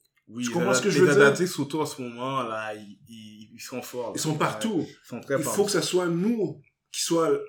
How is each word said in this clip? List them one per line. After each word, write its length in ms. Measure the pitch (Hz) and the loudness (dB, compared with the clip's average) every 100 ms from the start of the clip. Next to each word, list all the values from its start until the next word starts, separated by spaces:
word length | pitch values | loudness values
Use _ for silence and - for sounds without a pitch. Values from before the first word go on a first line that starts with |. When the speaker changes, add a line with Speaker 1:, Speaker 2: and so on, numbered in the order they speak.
| _ _ - | _ _ -16
Speaker 1:
Oui, 140 | 110 | -6
Speaker 2:
Tu 60 | 123 | -4
Speaker 1:
les 40 | |
Speaker 2:
comprends 200 | 117 123 | 0 0
ce 60 | 127 | 2
Speaker 1:
Ada-, 60 | 208 | 2
Speaker 2:
que 40 | |
je 120 | 160 | 6
Speaker 1:
les 40 | 180 | 6
Speaker 2:
veux 40 | |
dire ? 80 | 135 | 8
Speaker 1:
Asiatiques, 260 | 143 135 175 | 6 6 0
surtout 260 | - 139 165 | -2 -4 -2
en 40 | 139 | -4
ce 160 | - | -6
moment, 420 | 123 117 127 135 | -10 -6 -4 -4
là, 300 | 117 110 110 | -4 -6 -8
ils, 240 | 107 104 101 - | -10 -14 -20 -20
ils, 420 | 113 107 107 107 113 | -18 -16 -18 -20 -16
ils 40 | |
sont 200 | - 123 | -10 -10
forts, 320 | - 123 117 - | -8 -8 -6 -4
Speaker 2:
Ils 20 | |
Speaker 1:
là. 40 | |
Speaker 2:
sont 80 | 160 | -2
Speaker 1:
Ouais. 60 | 147 | 0
Speaker 2:
partout. 480 | 160 - 226 185 - | -2 -2 -2 -2 -4
Speaker 1:
Ils 200 | - - | -8 -14
sont 120 | 120 | -14
très 160 | - 139 | -4 -2
Speaker 2:
Il 80 | |
Speaker 1:
partout. 140 | 147 110 | 0 2
Speaker 2:
faut 80 | 196 | 2
que 60 | |
ce 100 | 175 | 2
soit 260 | 156 180 175 | 0 0 2
nous 540 | 170 196 233 175 - - _ _ | 0 0 0 -2 -4 -18 _ _
qui 80 | - | -6
soient 360 | - 165 160 143 | 0 2 4 2